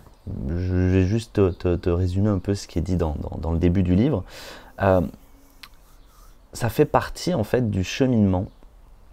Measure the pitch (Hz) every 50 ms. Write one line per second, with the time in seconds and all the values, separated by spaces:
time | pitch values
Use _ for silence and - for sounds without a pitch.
0 | - - - - - - - - - 67 80 87 92 92 92 90 92 90 92 95
1 | 92 92 104 117 113 - - - 101 92 85 - - 92 87 85 - 92 87 87
2 | 92 90 90 98 98 107 104 92 - - 101 101 - - - - 80 - 92 87
3 | 85 80 71 - - - - - - 80 82 80 85 87 87 98 92 87 92 95
4 | 113 151 143 95 92 - - - - - - - - - - - 98 98 95 92
5 | 82 - - - - - - - - - - - - - - - - - - -
6 | - - - - - - - - - _ - - - 113 - - 151 - - 123
7 | - - - - - - 180 139 104 - - 127 127 110 101 98 92 - - -
8 | 135 127 127 110 104 98 92 90 92 - - - - - - - - - - -
9 | - -